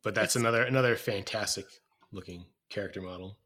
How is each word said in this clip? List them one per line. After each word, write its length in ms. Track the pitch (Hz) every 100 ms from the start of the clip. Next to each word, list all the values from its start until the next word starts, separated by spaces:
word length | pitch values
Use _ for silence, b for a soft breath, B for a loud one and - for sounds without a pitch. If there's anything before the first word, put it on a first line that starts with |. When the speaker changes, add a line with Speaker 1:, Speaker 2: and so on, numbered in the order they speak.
Speaker 1:
But 140 | 110 104
that's 180 | 110
Speaker 2:
It's 60 | 123
Speaker 1:
another, 220 | 113 117
another 340 | 123 131 127 117
fantastic 680 | - 101 101 110 101 - - - _ _ _
looking 360 | 95 - 87 87 _ _
character 300 | - 95 95
model. 360 | 92 90 92 104